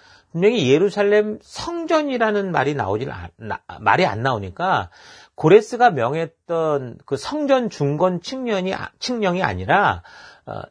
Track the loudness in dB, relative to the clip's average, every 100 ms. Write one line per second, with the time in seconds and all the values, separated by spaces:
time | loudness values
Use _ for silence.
0 | _ -20 _ 0 2 2 4 4 4 2
1 | 2 2 2 -6 -12 -12 -8 -8 -2 0
2 | 0 0 0 0 0 0 0 -2 -2 -4
3 | -4 -10 -16 -16 -12 -12 -12 -2 2 4
4 | 2 0 -4 -4 -6 -6 -2 -2 -4 -12
5 | -20 -20 -20 -2 6 6 6 2 2 4
6 | -2 -2 -6 -10 -6 -2 0 -2 -4 -12
7 | -6 -6 -4 -4 2 2 0 -2 -2 2
8 | 0 -2 -8 -8 -4 -4 -4 -6 -10 _
9 | -8 -2 -2 0 -2 -2 0 2 2 -2
10 | -8 -20 -20 -20 -14 -12 -12